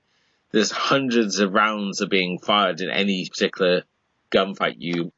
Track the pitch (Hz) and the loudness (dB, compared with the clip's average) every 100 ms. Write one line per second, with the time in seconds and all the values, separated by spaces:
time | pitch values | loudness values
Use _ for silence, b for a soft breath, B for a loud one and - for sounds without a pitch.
0 | _ _ _ _ _ 110 104 - - 139 | _ _ _ _ _ 0 0 -2 0 0
1 | 131 117 107 95 101 101 107 107 101 92 | 2 2 0 0 0 2 2 0 -4 -4
2 | 95 98 90 90 - 104 95 82 90 62 | 0 0 0 -4 0 2 2 0 -4 -2
3 | 101 92 82 - 98 - 92 90 - _ | 0 -2 -4 -2 -4 0 2 2 -2 _
4 | _ _ _ 107 98 95 85 58 76 85 | _ _ _ 0 0 -2 -4 -4 -6 -4
5 | 85 | -6